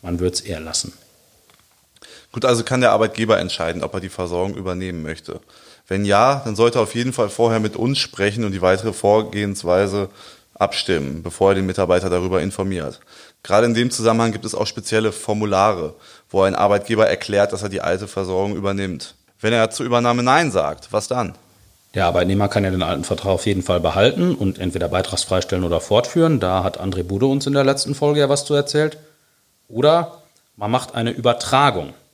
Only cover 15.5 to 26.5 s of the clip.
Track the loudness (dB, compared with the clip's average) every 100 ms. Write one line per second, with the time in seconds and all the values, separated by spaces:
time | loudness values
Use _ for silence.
15.5 | 2 2 2 -4 -10 -20 -20 _ 2 2
16.5 | 4 2 2 0 2 2 2 -2 0 0
17.5 | -2 -6 -4 -2 -2 -4 -6 -4 -2 -2
18.5 | -2 -4 -4 -4 -8 -12 -18 _ _ 0
19.5 | 2 0 0 0 2 2 2 4 2 2
20.5 | 0 -2 -6 -4 -4 -2 -4 -4 -8 _
21.5 | _ _ _ _ -2 2 2 2 2 2
22.5 | 2 0 0 -2 -4 -4 -4 0 0 0
23.5 | -2 0 0 2 4 4 4 0 0 -2
24.5 | -2 -4 -2 -2 -2 -2 -4 -2 -2 0
25.5 | -2 0 -2 2 2 2 2 2 2 2